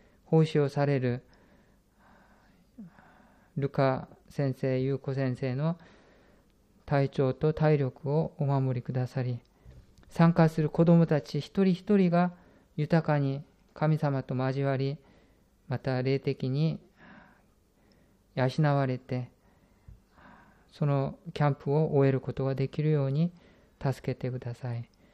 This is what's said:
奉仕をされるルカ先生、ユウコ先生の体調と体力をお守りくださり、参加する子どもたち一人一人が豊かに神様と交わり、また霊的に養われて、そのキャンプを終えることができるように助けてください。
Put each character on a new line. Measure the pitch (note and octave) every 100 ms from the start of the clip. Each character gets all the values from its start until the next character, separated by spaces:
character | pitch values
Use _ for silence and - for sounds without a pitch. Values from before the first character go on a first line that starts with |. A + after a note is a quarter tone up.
| _ _
奉 | _ D#3+
仕 | D#3 D#3
を | C#3
さ | C#3+ C#3+
れ | C#3
る | B2+ B2 - - _ _ _ _ _ _ _ - _ _ _ _ _ - F#3 - - - _ _ _ -
ル | C3+
カ | - C3+ C3 - - -
先 | - C#3 B2+
生、 | C3+ B2+
ユ | C3
ウ | C3+
コ | -
先 | C3+ C3 B2
生 | C3+
の | B2+ D#3 F3 - - _ _ _ _ _ _ _ _
体 | - C#3+ C3+
調 | - C3
と | B2+ D#3
体 | D#3 D#3 D3+
力 | C3 - C3+
を | D3+ D#3+ -
お | C#3
守 | C#3 C3 B2
り |
く | -
だ | B2+ B2
さ | C3+
り、 | B2+ A#2+ - _ - - - _ -
参 | - E3
加 | E3+ D#3+
す | -
る | D3+
子 | -
ど | E3 E3+
も | D#3+
た | D3+
ち | - D3
一 | - -
人 | F#3+
一 | F3+ - G#3
人 | F3+
が | E3+ F3+ F3 - _ _
豊 | - D3 E3 D#3
か | D3
に | C#3 C#3 - _ _
神 | - D#3 D#3
様 | D3 C3+
と | -
交 | B2 C3 C3+
わ | C#3 C3+
り、 | C3+ C#3+ _ _ _ _ _ _ -
ま | B2
た | - B2+
霊 | C3 C3+
的 | C#3+ C3 C3
に | C3+ D#3+ D3 - _ - - - _ _ _ _ _ _ _ _ _ _
養 | - B2+ - D3+
わ | C#3+ C3+
れ | B2+
て、 | - B2+ B2 _ _ _ _ _ - - _ _ - - - _ _
そ | - D3
の | C#3+ C3+ - -
キ | -
ャ | D3
ン |
プ | C#3 -
を | D3 D#3
終 | D3 C3+
え |
る | C3
こ | -
と | -
が | C3+
で | C3+ C3+
き | -
る | D3+
よ | D3+ C3+
う |
に | C#3 E3+ - - _ _ -
助 | C3+ C3 -
け | B2
て | B2+
く | B2
だ | A#2+
さ | A#2+ B2
い。 | A#2 A#2 _ _